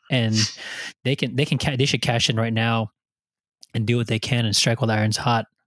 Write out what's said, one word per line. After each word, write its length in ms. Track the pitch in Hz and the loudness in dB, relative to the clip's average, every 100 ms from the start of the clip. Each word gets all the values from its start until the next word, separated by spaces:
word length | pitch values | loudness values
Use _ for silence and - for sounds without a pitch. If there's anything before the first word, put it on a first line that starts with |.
| - | -2
and 240 | 131 113 110 107 - - - - - | 0 2 2 0 -4 -14 -12 -12 -6
they 120 | 123 143 | -4 -2
can, 200 | 127 127 | 0 0
they 100 | 147 | 0
can 120 | 139 | 0
ca-, 200 | - 127 | 0 0
they 80 | 139 | 2
should 160 | 117 | 2
cash 280 | - 117 - | 0 2 2
in 60 | 113 | 0
right 180 | 113 | 0
now 380 | 113 113 113 110 - _ _ _ _ _ _ - | 0 2 0 -2 -8 _ _ _ _ _ _ -8
and 140 | 120 110 | -4 0
do 100 | 120 | 0
what 100 | 113 | 0
they 120 | 110 | -2
can 260 | - 120 110 | 0 0 0
and 100 | 107 | 2
strike 260 | - 117 | 2 2
while 60 | 113 | 0
the 40 | |
iron's 240 | 107 110 110 | 2 0 0
hot, 280 | 120 117 107 _ | 0 0 -2 _